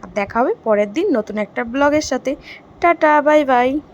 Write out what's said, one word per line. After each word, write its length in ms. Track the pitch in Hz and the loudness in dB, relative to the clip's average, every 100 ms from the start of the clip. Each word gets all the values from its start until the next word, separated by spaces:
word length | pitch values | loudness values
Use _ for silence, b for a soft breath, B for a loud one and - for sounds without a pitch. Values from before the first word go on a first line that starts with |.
আর 60 | 190 | -8
দেখা 260 | 208 196 226 | -8 -4 -2
হবে 140 | 277 466 | -2 -2
পরের 280 | 226 208 208 | 0 0 0
দিন 180 | 214 403 | -2 0
নতুন 280 | 247 208 208 | -2 -2 -6
একটা 260 | 208 - | -6 -6
ব্লগের 380 | 233 254 285 294 | -6 0 0 0
সাথে। 340 | 302 254 262 294 B B - - | -2 -6 -4 -8 B B -20 -2
টাটা, 420 | 349 339 311 302 | 0 2 4 4
বাই 220 | 285 302 | 4 2
বাই। 360 | 277 247 254 285 - | 2 2 2 -2 -6